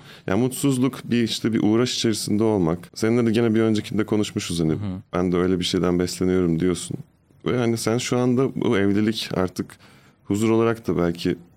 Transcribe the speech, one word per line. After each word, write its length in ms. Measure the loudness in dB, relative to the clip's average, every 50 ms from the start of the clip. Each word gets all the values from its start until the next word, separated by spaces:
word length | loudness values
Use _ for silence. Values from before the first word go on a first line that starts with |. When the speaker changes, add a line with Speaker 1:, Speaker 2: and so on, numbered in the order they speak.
| -10 -16 -20 -10 -4
Speaker 1:
Ya 100 | -2 0
mutsuzluk, 640 | 0 0 0 -2 -2 0 0 2 2 0 0 -2 -4 -6 -2
bir 120 | 0 0 0
işte 300 | 0 -2 -2 -2 0 0
bir 60 | 2 2
uğraş 320 | 2 2 2 2 0 -2
içerisinde 480 | -2 0 0 0 -2 -2 -2 0 2 2
olmak. 460 | 2 2 2 2 2 0 -2 -6 -14 -8
Seninle 320 | -2 0 0 2 2 2
de 60 | 2
gene 240 | 2 2 2 2 4
bir 60 | 4
öncekinde 440 | 4 2 2 0 -2 -4 -2 -2 0
konuşmuşuz 540 | 0 0 0 0 -2 -4 -6 -6 -4 -2 0
hani, 120 | 0 0
Speaker 2:
Hı 40 | 0
hı. 260 | -2 -4 -8 -8 -10 -12 -6 -2
Speaker 1:
"Ben 180 | 0 0 2
de 60 | 2
öyle 220 | 2 2 2 2 0
bir 60 | 0
şeyden 340 | 0 0 0 2 2 0 0
besleniyorum." 600 | 0 -2 -2 -2 0 0 2 2 2 2 2 2
diyorsun. 380 | 0 0 -2 -2 -6 -10 -10 -12 -12 _ _ _ _ _ _ _ -4
Ve 120 | -2 -2
hani 200 | 0 0 0 -2
sen 200 | 0 -2 -2 -2
şu 200 | -2 -2 -2 -2
anda 380 | 0 2 2 2 2 0 -2 -2
bu 220 | -2 -2 0 2
evlilik 520 | 2 2 2 2 2 0 0 -2 -4 -6 -6 -2
artık 420 | -2 -2 -2 -2 -6 -8 -8 -10 -20 -20 -20 -20 -20 _ -20 _ _ _
huzur 240 | -4 -2 0 2 2
olarak 380 | 2 2 2 2 0 -2 -2
da 100 | -2 0
belki 380 | 0 0 0 -2 -2 -2 -2 -2 -2 -6 -20 _